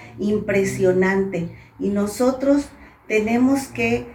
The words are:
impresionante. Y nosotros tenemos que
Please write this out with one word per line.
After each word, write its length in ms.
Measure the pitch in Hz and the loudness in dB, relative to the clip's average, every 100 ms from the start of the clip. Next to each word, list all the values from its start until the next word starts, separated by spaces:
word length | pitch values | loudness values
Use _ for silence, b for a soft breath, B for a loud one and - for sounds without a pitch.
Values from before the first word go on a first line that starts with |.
| B B | B B
impresionante. 1300 | 208 208 - 202 190 - 190 185 190 196 196 180 170 B B B | -2 -2 0 0 0 0 2 4 2 2 -2 -4 -6 B B B
Y 100 | 196 | -4
nosotros 800 | 202 202 - 247 254 269 285 285 B B B - | -2 -2 0 0 2 2 2 0 B B B -2
tenemos 600 | 220 214 240 254 277 262 | -2 2 2 2 2 -2
que 360 | - 233 240 - | -4 -2 -2 -4